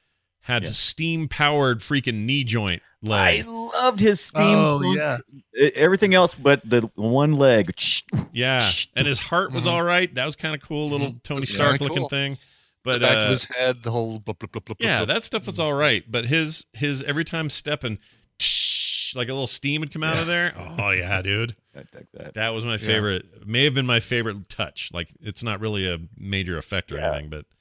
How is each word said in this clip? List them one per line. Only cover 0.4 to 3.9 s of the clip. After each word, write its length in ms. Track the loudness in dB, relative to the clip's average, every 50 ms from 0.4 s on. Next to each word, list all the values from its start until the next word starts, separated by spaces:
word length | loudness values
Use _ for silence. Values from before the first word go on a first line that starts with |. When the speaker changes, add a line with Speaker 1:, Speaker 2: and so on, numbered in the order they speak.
| _
Speaker 1:
had 180 | -4 -4 -2 -2
Speaker 2:
Yeah. 60 | -2
Speaker 1:
a 20 | 0
steam-powered 1040 | 2 2 2 2 0 -2 -4 -4 -4 -4 -6 -2 0 0 2 2 4 2 2 0 0
freaking 440 | -2 -2 -2 -2 0 -2 -4 -4 -2
knee 180 | -2 0 0 0
joint 400 | 0 0 0 0 0 -2 -4 _ _ _ _ -4
leg. 420 | -2 0 2 4 2 2 0 -2
Speaker 2:
I 20 | -6
loved 520 | -8 -10 -8 -6 -2 2 2 2